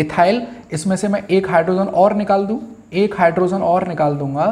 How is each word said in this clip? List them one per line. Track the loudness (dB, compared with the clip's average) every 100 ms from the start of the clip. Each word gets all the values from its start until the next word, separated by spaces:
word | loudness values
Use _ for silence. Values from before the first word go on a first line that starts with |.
ethyl, | -2 2 2 2 -4 -14 -10
इसमें | -6 -4 -2
से | -2
मैं | -4 0
एक | 0 2
hydrogen | 0 2 0 0
और | 2 2 2
निकाल | 0 0 0
दूँ, | -6 -8 -18 -8
एक | -2 -2 2
hydrogen | 2 2 0 0
और | 2 0 0
निकाल | -2 -2 0
दूंगा | -4 -2 -2